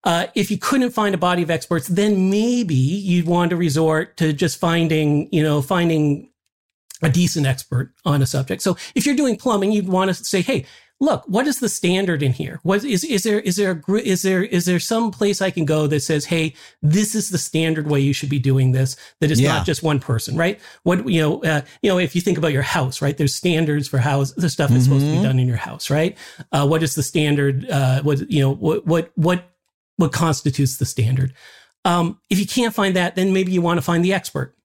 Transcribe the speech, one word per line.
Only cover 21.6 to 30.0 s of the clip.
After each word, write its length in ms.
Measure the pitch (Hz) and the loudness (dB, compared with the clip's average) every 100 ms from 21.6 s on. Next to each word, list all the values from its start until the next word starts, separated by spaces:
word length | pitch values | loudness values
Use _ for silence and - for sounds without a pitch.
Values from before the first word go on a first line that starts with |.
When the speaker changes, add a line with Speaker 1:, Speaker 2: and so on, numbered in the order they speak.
| 135 - | -4 -4
Speaker 1:
you 80 | 190 | 0
know, 80 | 180 | 2
if 180 | 175 180 | 0 0
you 40 | |
think 180 | 180 165 | 0 0
about 140 | 160 | 0
your 100 | 135 | 0
house, 380 | - 175 131 - | -2 -2 -2 -2
right? 140 | 139 135 | -4 0
There's 180 | 143 - | -2 0
standards 500 | 180 160 160 147 135 | 0 0 0 -2 -2
for 120 | 135 | 0
how 260 | 143 139 139 - | 0 0 -2 -2
the 120 | 170 | -2
stuff 220 | - 143 | 0 2
is 100 | 123 | 4
supposed 200 | 127 135 | 4 4
to 60 | 143 | 2
be 40 | 156 | 2
Speaker 2:
Mm-hmm. 60 | |
Speaker 1:
done 140 | 127 131 | 2 2
in 80 | 127 | 0
your 100 | 117 | -2
house, 340 | - - - | -6 -10 -2
right? 260 | 143 170 - - - - | 0 0 -4 -20 -20 -4
Uh, 160 | 151 143 | 0 2
what 160 | 160 | 2
is 140 | 160 - | 0 -2
the 60 | |
standard? 640 | - 165 151 143 139 135 254 | -2 0 0 2 2 0 -2
Uh, 320 | 151 131 131 | 0 2 2
what, 260 | 143 139 175 | 0 -2 0
you 100 | 165 | 0
know, 120 | 135 | 0
what, 320 | 139 101 202 175 | 0 -2 -2 0
what, 240 | 165 160 - | 0 -2 -2
what, 320 | 160 180 - _ _ _ _ | 0 0 -4 _ _ _ _
what 160 | - | -2